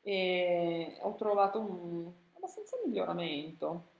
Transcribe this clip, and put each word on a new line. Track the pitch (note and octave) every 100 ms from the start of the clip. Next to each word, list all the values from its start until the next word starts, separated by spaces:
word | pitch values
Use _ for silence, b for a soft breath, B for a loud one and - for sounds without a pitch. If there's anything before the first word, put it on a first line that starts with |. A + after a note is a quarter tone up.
e | G3+ G3 F#3 F3+ F3+ F3 E3+ E3+ D#3+ -
ho | G3+
trovato | G#3+ A3 G3+ G3 G#3+
un | G#3+ F3+ F3 E3+ E3+ F3+ _
abbastanza | - F#4 - G#4 B4+
miglioramento. | G#4 G3+ F#3 F3 E3 D3 D#3 E3 D3+ E3+ - _